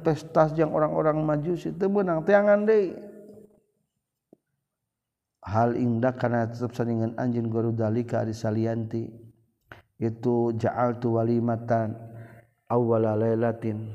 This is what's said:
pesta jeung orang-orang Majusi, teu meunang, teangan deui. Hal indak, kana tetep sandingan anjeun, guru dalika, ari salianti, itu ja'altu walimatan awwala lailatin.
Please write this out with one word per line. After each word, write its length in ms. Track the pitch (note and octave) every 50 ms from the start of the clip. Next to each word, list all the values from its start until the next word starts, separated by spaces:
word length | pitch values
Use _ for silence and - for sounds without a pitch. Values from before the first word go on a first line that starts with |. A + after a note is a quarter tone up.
| D#3
pesta 400 | E3 D3+ - - - - E3 D#3 D#3 D3+
jeung 160 | D#3+ D#3 D#3
orang-orang 480 | D#3+ D#3+ D3+ D3+ D#3+ D#3+ D#3 D#3 D3+ D#3 D#3
Majusi, 480 | D3+ D3+ D3 D3 E3+ F3 D#3+ - E3 D#3
teu 160 | E3 F#3+ G3
meunang, 320 | G3 G#3 G3 F3+ E3 D#3+
teangan 480 | D#3+ F#3+ G3+ G3+ G3+ G#3 G#3 G#3 G#3 G#3+
deui. 240 | A3 G#3+ G3 E3+ - - - - - - - - - - - - _ _ _ _ _ _ _ _ _ _ _ _ _ _ _ _ _ _ _ _ _ _ _ _ _ _ _ _ _ _ _ _ _ _ _ _ _ _
Hal 320 | - F2 G2+ A2 A#2 A#2+ A#2+
indak, 480 | - B2 A#2+ A#2 A2+ A#2+ C3 B2 B2
kana 240 | - A#2 A#2+ A#2+ A2+
tetep 320 | A2+ A#2+ A#2 A#2+ A#2 - -
sandingan 400 | A#2 A#2 A#2 A2+ A2+ A2+ A2+ -
anjeun, 320 | B2+ B2 A#2 A#2+ A#2 A#2
guru 240 | A2+ A2+ A2+ A#2 A#2
dalika, 480 | A2+ A2+ G#2+ A2 A#2+ A#2 A2+ A#2+ A2+
ari 160 | A2 A2+ A2 A2
salianti, 720 | - A2 G#2+ A2+ A2 A2+ A2+ A2+ A2+ A2 - A2+ A2+ A2+ A2+ - - - - _ _ _ _ _ _ - - - - _ _ -
itu 560 | A2+ A2+ A2+ A#2 A#2+ B2 A#2+ A#2+ A#2 A#2 A#2
ja'altu 640 | A2+ A#2 G#2+ - A#2 B2 B2 A#2+ A#2+ B2 A#2 A2+ A2+
walimatan 800 | A2+ A2+ A#2+ A#2 A#2 A#2+ A#2 A#2 A#2+ A#2+ A#2+ A2+ A2 A2 A2+ - - - - A2+ A2+ - - - - _ _ _ _ -
awwala 480 | A#2+ B2 B2 A#2 A#2 A2 A2+ A2 G#2+ G#2+
lailatin. 720 | A2+ A2+ A2+ A2+ A#2 A#2 A2 - - A2 G#2+ G#2+ A2 A2 G#2+